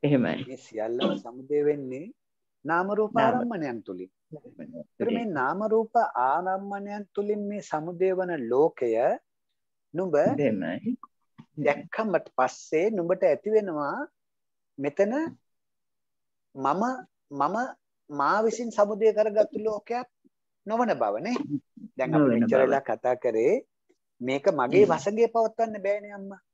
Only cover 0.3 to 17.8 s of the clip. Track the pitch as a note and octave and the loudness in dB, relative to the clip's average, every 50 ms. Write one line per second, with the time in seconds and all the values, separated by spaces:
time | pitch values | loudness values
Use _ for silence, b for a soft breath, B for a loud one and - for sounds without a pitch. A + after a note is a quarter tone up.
0.3 | D#2 - C#3 - C3 - - - - G#2+ G#2+ A2+ A#2 B2 A#2+ G#2 G2+ G2+ G2 A#2 | 0 -4 -6 -10 -12 -16 -16 -14 -8 -6 -4 -4 -4 -2 0 -2 -2 -2 -6 -12
1.3 | A#2 B2+ C3+ C3+ D3 D3 D3 D3 D3 C#3+ C#3 C3 B2+ C3 D#3+ G#3+ C4+ _ _ _ | -16 -16 -8 -2 0 2 2 2 0 0 -2 -8 -8 -10 -10 -12 -16 _ _ _
2.3 | _ _ _ _ _ _ _ - E3 E3+ F#3 G3 G#3 G3+ G#3+ G#3 - A3+ A3 A3+ | _ _ _ _ _ _ _ 0 0 2 2 0 0 0 -2 0 2 2 2 4
3.3 | A#3 B3 A#3+ A#3+ A#3 F#3+ D#3 C#3 A#2+ A2+ G2 - F#2+ F2+ F2+ F#2+ _ _ _ _ | 2 2 -2 -2 -4 -4 -6 -6 -6 -8 -10 -10 -12 -12 -12 -14 _ _ _ _
4.3 | D#3+ D3+ _ - - _ D#2+ - A#3+ B3 - _ _ _ A3+ A3 A3+ A3+ A#3 A3 | -20 -20 _ -20 -20 _ -18 -16 -16 -16 -18 _ _ _ -2 -2 -2 -2 -2 -4
5.3 | F3+ C#3+ B2 C3+ D#3 F#3+ G#3+ A3 G#3+ A3 A3+ A3 _ A#3+ A3 - - - B2 C3 | -2 -2 -2 -2 -2 -2 -2 2 2 2 0 2 _ 0 0 2 0 0 2 2
6.3 | C#3 D#3+ F3+ F#3 F#3+ F#3+ G3 G3+ G3+ G3+ G3 G3+ G3+ G#3 G3+ _ _ - G3+ G#3 | 2 2 0 -2 -4 -4 -4 -8 -10 -10 -10 -10 -10 -10 -12 _ _ -6 -2 -2
7.3 | G#3 G#3 G#3 G3+ G#3 G3+ F3 - - D#3 D#3 E3 F3+ E3 F#3 F#3+ F#3 F3+ F#3 F3+ | -2 -2 -2 -6 -6 -8 -8 -4 -4 -4 -4 -4 -4 0 0 2 2 0 -2 -2
8.3 | F3 D#3 B2 A2+ A#2+ C3 D3+ - - - C3 A#2+ A2+ A2 B2 D#3+ G#3 D4+ _ _ | -2 -4 -2 0 4 4 4 4 2 0 -2 0 2 2 2 2 0 0 _ _
9.3 | _ _ _ _ _ _ _ _ _ _ _ _ _ D#3 F#3+ F#3 D3+ C#3+ D#3 G3+ | _ _ _ _ _ _ _ _ _ _ _ _ _ -6 -4 0 2 4 4 4
10.3 | C4+ - D3 C3 A2 - - D#2 F2 - - A3 B3+ - - - _ _ _ _ | 2 2 0 0 0 0 -4 -4 -6 -6 -4 -6 -6 -6 -8 -20 _ _ _ _
11.3 | _ _ - _ _ - D3 D3 C#3+ C#3+ D3 E3+ - - A3 A3 F3+ D#3 - - | _ _ -20 _ _ -2 0 0 0 0 -4 -12 -6 -6 -4 0 0 -2 -2 -2
12.3 | _ - B2+ B2+ - - - - - D#3 F3 G#3+ A3+ G3 E3+ E3+ F#3 F#3 - F3+ | _ 0 0 0 0 -6 -10 -2 0 0 2 2 0 -2 0 -2 0 2 4 2
13.3 | D3 C#3 _ G#3 G#3+ A3 G#3 G3 D#3+ D3+ D3 C#3+ E3 A3+ C#4+ D#4+ _ _ _ _ | 2 2 _ 2 2 2 2 0 -4 -4 -4 -4 -4 -6 -8 -10 _ _ _ _
14.3 | _ _ _ _ _ _ _ _ _ - C#3 C#3+ C#3 - G3 G#3 A#3 D4 D#4+ E4 | _ _ _ _ _ _ _ _ _ -6 -6 -6 0 2 0 2 2 -4 -4 -6
15.3 | - _ _ _ _ _ _ _ _ _ _ _ _ _ _ _ _ _ _ _ | -8 _ _ _ _ _ _ _ _ _ _ _ _ _ _ _ _ _ _ _
16.3 | _ _ _ _ _ B2+ C3+ C3+ D3 F3+ G#3+ B3 C4 B3+ - _ _ _ _ _ | _ _ _ _ _ -4 -2 0 0 0 0 -2 -4 -6 -10 _ _ _ _ _
17.3 | C#3+ C#3 C#3 D3+ F#3 A3 B3 C4+ - _ | -4 -2 -2 -2 0 -2 -4 -6 -8 _